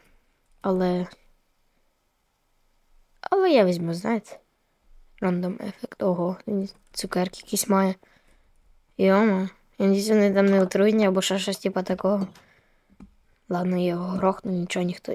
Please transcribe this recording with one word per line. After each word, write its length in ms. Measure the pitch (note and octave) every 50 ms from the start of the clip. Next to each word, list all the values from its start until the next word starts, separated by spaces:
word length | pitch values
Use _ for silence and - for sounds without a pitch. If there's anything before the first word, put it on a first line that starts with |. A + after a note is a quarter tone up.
| _ _ _ _ _ _ _ _ _ _ _ _
Але, 460 | - G3 F#3+ F#3 F#3 F3+ F3+ F3+ F3+ - - - _ _ _ _ _ _ _ _ _ _ _ _ _ _ _ _ _ _ _ _ _ _ _ _ _ _ _ _ _ _ _ _ _ _ _ _ _ _ _ _
але 300 | - - - G4 F#4+ F#4
я 140 | D#4+ B3+ G3+
візьму, 300 | F3+ F3+ E3+ E3+ E3 E3+
знаєте. 440 | F3 F#3+ A3 A#3 A3 - - - - _ _ _ _ _ _ _ _ _ _ - - - _ _ -
Рандом 380 | - F#3 F3+ F3 F3+ F3+ F#3+ -
ефект. 420 | - G3+ - - - - - - G#3
Ого, 340 | G3 F3+ F3 F3 F3 F#3+ - -
він 220 | - G#3 G3 F#3+ G3 - _ _ _ -
цукерки 480 | - - F#3+ - F3+ F3+ F#3 - - -
якісь 260 | - - - - -
має. 260 | G3+ F#3+ F#3+ F#3+ F#3+ - _ _ _ _ _ _ _ _ _ _ _ _ _ _ _ _ _ _ _ -
Йома. 500 | F#3+ F#3+ F#3+ G3 A3 A3+ G3 F#3+ F#3+ F#3+ - _ _ _ _ -
Я 80 | G3+
надіюсь, 220 | G3 G3 G3 G3+ A3
вони 260 | G#3+ G#3+ G3+ G3+ G3
там 120 | G3 G3
не 160 | G3 G3 G3 F#3+
отруйні 440 | F#3 - F#3+ G3 G#3+ G#3+ A3 G#3+
або 160 | G3 F#3+ F#3+ F#3
ще 160 | - F#3 G3
щось 200 | F#3+ - G3 -
типа 240 | - G3 F#3+ F#3 F#3
такого. 460 | - F#3 F3+ - F#3+ G#3 G3+ G3 F#3+ - - - _ _ _ _ _ _ _ _ _ _ - - - _ _ _ _ _ _ _ -
Ладно, 280 | F#3 F3 F3+ F3+ F3+
я 80 | F3+ F3+
його 200 | F3+ E3+ F3 F3
грохну, 480 | F3+ F#3 F#3+ F#3+ F#3+ G3 - - F#3+ F#3
нічого, 320 | F3+ F3 F3+ - F#3+ F3+
ніхто, 300 | F3 F3+ - - - -